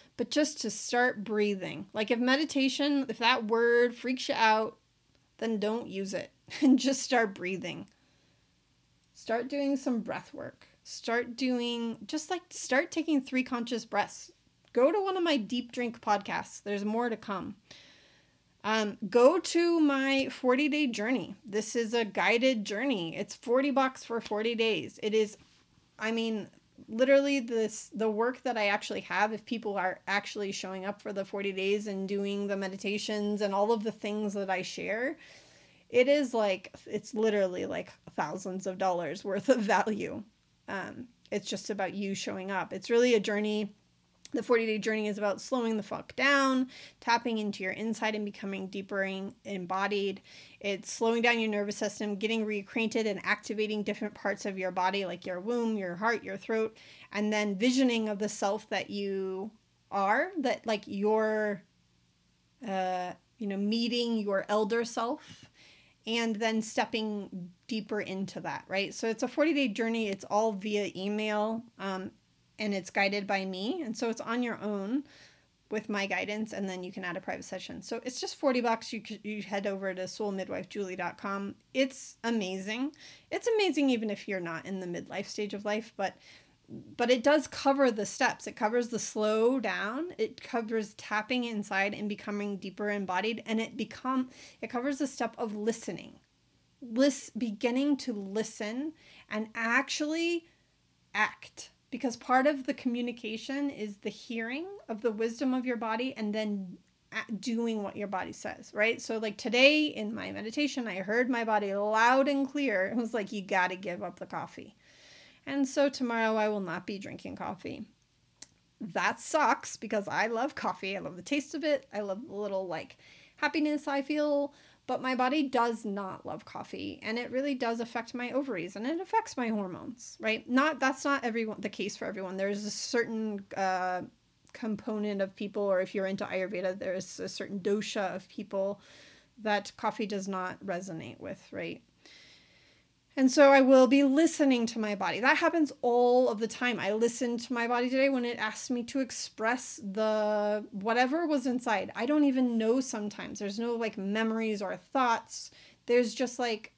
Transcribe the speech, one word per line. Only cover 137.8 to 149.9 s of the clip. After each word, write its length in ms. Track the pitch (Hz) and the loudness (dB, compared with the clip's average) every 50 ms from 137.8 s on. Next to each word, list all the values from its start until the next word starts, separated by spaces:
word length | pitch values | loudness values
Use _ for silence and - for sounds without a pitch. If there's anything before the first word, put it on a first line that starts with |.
| 208 - - 220 196 180 180 | -2 -4 -4 -2 -2 -4 -4
of 140 | 190 - - | -6 -10 -12
people 500 | - - 202 - 202 196 196 202 202 - - - - - - - - - _ _ _ - | -12 -12 -10 -4 -2 -2 0 -2 -2 -6 -12 -20 -20 -20 -20 -20 -20 -20 _ _ _ -6
that 300 | 208 214 208 202 202 - - | -2 0 0 0 -2 -6 -8
coffee 300 | - - 214 208 - 220 | -4 -4 -2 -2 -2 -4
does 220 | 196 214 196 190 | -4 -4 -4 -4
not 360 | 196 196 185 180 185 - - 196 | -4 -4 -4 -4 -6 -8 -8 -6
resonate 560 | 196 175 175 190 196 165 160 - 117 - - | -6 -4 -4 -4 -6 -8 -8 -10 -12 -12 -12
with, 280 | - 190 190 - - - | -12 -12 -12 -12 -14 -12
right? 300 | - 190 170 170 - - - _ _ _ - - - - - - - - _ _ _ _ _ _ _ _ _ _ _ _ _ _ - | -10 -8 -8 -8 -8 -12 -16 _ _ _ -20 -20 -20 -20 -20 -20 -20 -20 _ _ _ _ _ _ _ _ _ _ _ _ _ _ 0
And 140 | 285 262 254 | 4 6 6
so 220 | 262 311 277 277 277 | 10 10 10 12 12
I 80 | 269 | 10
will 260 | 262 254 269 262 262 | 10 10 10 10 10
be 160 | 226 277 277 285 | 10 8 8 8
listening 640 | 269 262 302 339 330 - - 294 269 254 240 226 | 8 6 8 8 8 8 8 6 6 4 4 2
to 120 | 226 - | 0 -2
my 160 | 233 214 208 208 | -2 -2 -2 -2
body. 280 | 190 190 170 165 190 | -2 -2 -2 0 2
That 160 | 240 269 311 | 4 4 4
happens 340 | - 339 311 330 339 302 262 - - | 6 4 2 4 4 2 2 0 0
all 460 | - 247 240 240 247 240 247 254 254 | 0 2 4 6 6 6 6 6 6
of 140 | 240 226 208 | 4 2 0
the 80 | 226 214 | -2 -4
time. 320 | - - 247 247 226 151 | -2 -2 0 0 0 0
I 100 | 131 196 | 0 0
listened 480 | 214 220 233 233 233 - 254 240 240 233 - | 2 2 4 4 2 2 0 0 -2 -2 -4
to 100 | - 254 | -2 -2
my 120 | 233 233 | 0 0
body 240 | 233 247 240 247 254 | 2 2 2 2 2
today 200 | 262 262 269 277 | 2 4 4 4
when 160 | 269 247 240 | 4 2 0
it 120 | 240 233 | -2 -2
asked 320 | - 214 220 - - - - | -2 -4 -4 -4 -4 -4 -2
me 140 | 247 240 233 | -2 -2 -2
to 160 | 240 - 269 | -2 -2 -2
express 800 | 262 - - - - - - - 220 226 247 254 - - - - | -2 -2 -2 -4 -4 -4 -4 -2 0 0 0 0 0 -2 -4 -4
the, 840 | - 196 | -6 -4